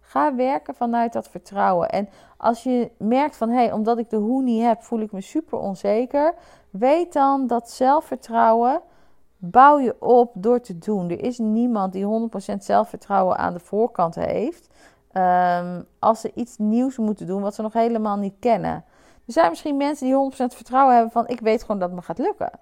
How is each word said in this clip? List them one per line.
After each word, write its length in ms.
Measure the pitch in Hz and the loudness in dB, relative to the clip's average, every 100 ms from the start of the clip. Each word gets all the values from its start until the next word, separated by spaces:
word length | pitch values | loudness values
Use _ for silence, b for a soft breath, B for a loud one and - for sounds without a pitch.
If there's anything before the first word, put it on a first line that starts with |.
Ga 340 | _ 269 302 | _ -2 0
werken 400 | 254 254 294 - | 0 -2 -2 -6
vanuit 380 | 269 240 233 233 | -6 -2 0 -2
dat 160 | 233 - | -4 -10
vertrouwen. 640 | - - 202 196 180 - | -18 -12 -2 2 2 0
En 180 | - 202 b b b | -4 -6 b b b
als 260 | 220 233 | -2 -2
je 280 | 254 247 226 _ | -2 -2 -2 _
merkt 380 | 208 254 294 - | 0 0 0 -2
van: 120 | 226 | -4
"Hey, 240 | 247 233 | 0 0
omdat 260 | - 214 233 | 0 -2 -2
ik 120 | 226 | -2
de 60 | 220 | -4
hoe 260 | 208 262 | -2 0
niet 200 | 254 226 | 0 0
heb, 200 | 233 226 | 0 -2
voel 180 | - 233 | -4 -6
ik 120 | 214 | -6
me 80 | 190 | -10
super 380 | 196 302 320 - | -6 -8 -6 -8
onzeker." 760 | 196 190 202 208 254 285 302 339 B B B | -6 -4 -2 0 0 0 0 -2 B B B
Weet 420 | 190 247 320 349 | -2 2 2 0
dan 340 | 302 269 277 254 | 0 2 0 -2
dat 240 | 233 - | -4 -6
zelfvertrouwen 1080 | - 262 294 311 254 - 226 226 226 240 311 - b b b _ _ | -2 2 2 0 -12 -6 2 4 4 2 0 -6 b b b _ _
bouw 420 | 180 226 277 294 | 0 8 8 8
je 180 | 247 - | 2 -2
op 320 | - 247 240 | 4 4 4
door 260 | - 208 240 | 0 0 0
te 180 | 240 175 | -2 -10
doen. 320 | 185 208 175 | -4 -4 -2
Er 140 | 175 | -4
is 140 | - 240 | -6 -4
niemand 540 | 220 220 247 220 190 | -2 0 0 0 -2
die 120 | 190 | -4
honderd 260 | 202 220 226 | -2 -2 -4
procent 340 | 202 196 202 | -8 -8 -10
zelfvertrouwen 720 | - 202 214 - - 196 185 - | 0 0 0 -8 -2 0 2 0
aan 160 | 175 | -2
de 80 | 175 | -6
voorkant 540 | _ 202 240 - 170 | _ -2 -2 0 -2
heeft, 540 | 170 170 175 233 349 _ b b b _ | -2 -4 -2 -4 -8 _ b b b _
ehm, 680 | 190 180 180 180 175 180 180 - _ | -2 2 2 2 0 -4 -10 -14 _
als 220 | - 220 | 0 0
ze 100 | - | -4
iets 240 | - 233 - | -10 -10 -4
nieuws 380 | 214 226 262 254 | 0 0 0 -2
moeten 300 | 220 208 170 | -4 -4 -6
doen 160 | 196 | -6
wat 120 | 202 | -6
ze 80 | 202 | -6
nog 100 | 220 | -6
helemaal 440 | 226 233 226 214 202 | 0 0 0 -4 -4
niet 200 | 202 196 | -6 -4
kennen. 460 | 240 214 165 160 - b b b - | 0 0 -2 -8 -12 b b b -6
Er 60 | |
zijn 180 | 240 339 | 2 2
misschien 260 | 320 311 277 | 0 -6 -2
mensen 300 | 285 294 254 | -2 -2 0
die 80 | |
honderd 220 | 269 269 262 | 0 0 -2
procent 200 | 247 - | -6 -6
vertrouwen 380 | - 254 269 | -4 2 6
hebben 180 | 240 226 | 6 4
van: 160 | 233 233 | -2 -4
"Ik 120 | 247 | -2
weet 200 | 220 226 | 0 0
gewoon 180 | - 202 | -2 -4
dat 100 | 180 | -4
het 100 | 180 | -6
me 60 | |
gaat 140 | - 170 | -10 -4
lukken. 320 | 330 - - - | -4 -4 -8 -10